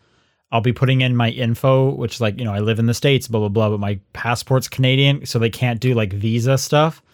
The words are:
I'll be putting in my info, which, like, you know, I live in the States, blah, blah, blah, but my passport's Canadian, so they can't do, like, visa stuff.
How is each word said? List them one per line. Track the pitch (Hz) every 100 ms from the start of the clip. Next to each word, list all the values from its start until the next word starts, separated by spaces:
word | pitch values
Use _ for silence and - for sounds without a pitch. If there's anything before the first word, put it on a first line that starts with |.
| _ _ _ _ _
I'll | 113
be | 120
putting | 117 131 131
in | 127 120
my | 117
info, | 120 117 117 135 131 135
which, | 139 120 -
like, | 110 98
you |
know, | 117
I | 101
live | 107 110
in | 117
the |
States, | 117 143 135 -
blah, | 113
blah, | 104
blah, | 107 107
but | 104
my | 101 101 -
passport's | - 117 120 - 131 -
Canadian, | - 131 131 139 143
so | 135 117
they | 113
can't | - 123 117
do, | 127
like, | 117 104
visa | 98 110 117 127 135
stuff. | - 147 160 - _